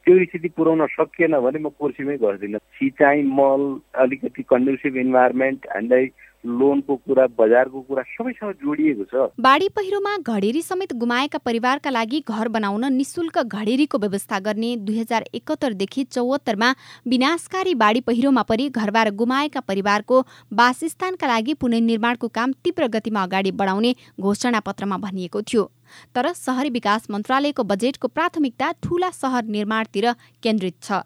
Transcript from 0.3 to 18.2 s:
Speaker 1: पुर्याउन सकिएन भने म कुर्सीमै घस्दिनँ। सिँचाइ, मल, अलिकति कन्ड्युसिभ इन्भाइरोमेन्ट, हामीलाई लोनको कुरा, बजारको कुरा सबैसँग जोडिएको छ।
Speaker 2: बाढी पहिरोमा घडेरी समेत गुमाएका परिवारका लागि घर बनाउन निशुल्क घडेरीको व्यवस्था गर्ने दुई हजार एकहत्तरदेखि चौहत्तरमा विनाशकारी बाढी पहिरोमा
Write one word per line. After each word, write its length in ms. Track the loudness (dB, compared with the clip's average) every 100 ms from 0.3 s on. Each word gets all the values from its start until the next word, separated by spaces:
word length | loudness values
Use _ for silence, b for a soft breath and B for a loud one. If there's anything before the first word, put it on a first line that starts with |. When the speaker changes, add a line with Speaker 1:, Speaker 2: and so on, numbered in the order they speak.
| -4 -6
Speaker 1:
पुर्याउन 380 | 0 2 2 0
सकिएन 460 | 0 -2 2 2
भने 260 | 4 2 -2
म 100 | -6
कुर्सीमै 480 | -4 -6 -4 -6 0
घस्दिनँ। 420 | 0 0 -6 -8
सिँचाइ, 640 | _ -4 -4 4 4 4
मल, 580 | 2 4 4 4 0 -4 _
अलिकति 480 | 0 2 2 -8 -8
कन्ड्युसिभ 540 | 2 4 4 0 -2 -2
इन्भाइरोमेन्ट, 720 | 2 4 4 4 0 -2 -6
हामीलाई 320 | -6 2 2 2 b b _ -6
लोनको 500 | 2 2 2 0 -4
कुरा, 300 | 0 2 2
बजारको 540 | 4 4 6 4 -4
कुरा 220 | -6 -6
सबैसँग 500 | -6 -8 -8 -6 -8
जोडिएको 520 | -6 -4 0 0 0
छ। 260 | -4 -2 -2 0
Speaker 2:
बाढी 280 | 2 2 0
पहिरोमा 480 | -4 -4 -4 -4 -4
घडेरी 440 | -4 -2 -2 -2
समेत 300 | -4 -6 -6
गुमाएका 460 | -6 -2 -2 -2 -4
परिवारका 520 | -4 -2 0 -2 -2
लागि 340 | -4 -2 -4 -4
घर 200 | -4 -2
बनाउन 440 | -2 -2 -2 0
निशुल्क 460 | 0 -2 -4 -4 -2
घडेरीको 600 | -4 -4 -2 0 0 0
व्यवस्था 400 | -2 -4 -4 -4
गर्ने 380 | -2 -2 -4 -4
दुई 220 | -4 -4
हजार 260 | 0 -2 -2
एकहत्तरदेखि 720 | -10 -6 -4 -2 -2 -4 -4
चौहत्तरमा 680 | -4 -2 -2 -2 -2 0 0 0 B B -2
विनाशकारी 680 | 2 2 0 -4 -4 -2
बाढी 260 | 2 4 2
पहिरोमा 420 | 0 0